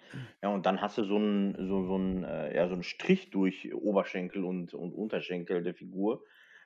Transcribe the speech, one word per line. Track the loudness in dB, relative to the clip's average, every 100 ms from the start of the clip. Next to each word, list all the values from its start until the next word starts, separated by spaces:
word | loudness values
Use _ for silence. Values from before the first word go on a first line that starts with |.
| -14 -12 -12 -4
Ja, | 0
und | 2 2
dann | 2
hast | 0 0
du |
so | 2 4
einen, | 4 4 2 0 0
so, | 0
so | 2
einen, | 2 2 0
äh, | -2 -4 0 2
ja, | 2
so |
einen | 2
Strich | -4 -6 2 2 2
durch | 2 2 0 -8
Oberschenkel | -2 2 2 2 -2 -4 -4
und, | -2 -4 -6
und | -8 -8
Unterschenkel | -6 -4 -4 -2 -6 0 0
der | 0
Figur. | -6 -10 -2 0 0 -6 -20 -20 -20